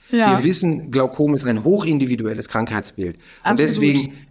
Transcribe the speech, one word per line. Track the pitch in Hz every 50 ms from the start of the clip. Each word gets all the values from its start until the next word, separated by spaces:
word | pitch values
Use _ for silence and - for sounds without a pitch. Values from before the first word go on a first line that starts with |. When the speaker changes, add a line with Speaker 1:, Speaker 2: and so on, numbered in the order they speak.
| _ -
Speaker 1:
Ja. | 247 233 220 202 190
Speaker 2:
Wir | 139 123
wissen, | 165 180 - 185 170 156 160 160 135
Glaukom | 120 135 131 127 - - 151 147 147
ist | 131 -
ein | 123 117 107 107
hochindividuelles | 156 196 202 160 165 156 143 135 123 123 110 110 110 110 113 123 -
Krankheitsbild. | - 110 117 120 120 104 - - - - 95 87 82
Und | - _ - - - - 180
Speaker 1:
Absolut. | 226 - 151 151
Speaker 2:
deswegen, | - - 143 147 139 139 135 - - - - -